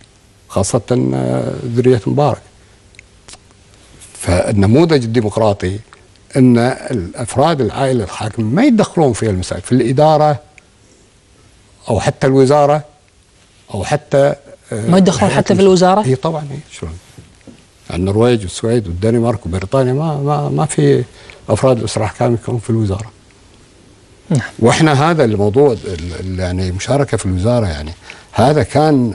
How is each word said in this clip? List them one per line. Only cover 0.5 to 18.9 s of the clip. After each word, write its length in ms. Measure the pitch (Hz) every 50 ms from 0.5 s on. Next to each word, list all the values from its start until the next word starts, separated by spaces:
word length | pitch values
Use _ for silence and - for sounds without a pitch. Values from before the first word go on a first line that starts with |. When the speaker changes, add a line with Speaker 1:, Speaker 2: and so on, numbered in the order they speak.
| - 92 101 - - 113 - - 127 123 131 131 135
Speaker 1:
آه، 400 | 131 131 123 127 131 123 120 - - -
ذرية 360 | 123 117 120 120 127 127 120 - 131
مبارك. 340 | 127 131 147 139 110 - - - _ _ _ _ _ _ _ _ _ - - _ _ _ _ - - - _ _ _ _ _ _ _ - - - - - - - -
فالنموذج 920 | - - - 90 90 - - 113 101 98 101 113 143 175 170 160 139 120
الديمقراطي 760 | 113 113 123 110 107 - 117 110 107 101 - - 90 95 107 - _ - _ _ _ _ _ _ _ - 143
إن 200 | 127 127 120 117 117 127 131 - - -
الأفراد 680 | 127 110 85 85 - - 123 - - - 139 165 170 139
العائلة 420 | 123 101 85 117 139 135 131 120 101
الحاكمة 420 | 90 - - 110 113 - - 113
ما 180 | 107 123 180 254
يتدخلون 500 | 302 240 208 185 - - 175 160 135 110
في 160 | - 113 113
المسائل، 320 | 98 90 87 - - 85
في 100 | - -
الإدارة 680 | 120 131 117 113 135 131 151 156 156 147 151 151 147 - - - _ - _ _ _ _ _ _ _ _ _ _ _ _ _ _ _ _ _ _ _ _ _ _ _ _ - -
أو 100 | 120 95
حتى 280 | - - - - - 135
الوزارة 560 | 135 135 135 127 143 147 143 143 147 151 143 - _ _ _ _ _ _ _ _ _ _ _ _ _ _ _ - -
أو 100 | 104 90
حتى، 520 | - 147 143 - - - 139 139 143 147 - - - - - _ -
آه، 180 | 123 110 104 120
Speaker 2:
ما 80 | 175 190
يتدخلون 340 | 185 190 175 - 214 185
حتى 240 | 139 139 139 - 202
في 60 | 180
الوزارة؟ 440 | 196 190 190 175 185 180 190 208 214
Speaker 1:
إي 100 | 127 131
طبعًا، 320 | - - 165 165 151 151 139
إي، 80 | 135 143 - -
شلون؟ 220 | - - - 80 82 85 - - - - - - _ _ _ - - _ _ _ _ _ _ - -
النرويج 480 | 85 90 95 98 107 113 123 123 117
والسويد 460 | 104 87 - - - 113 117 120 104
والدنمارك 580 | 92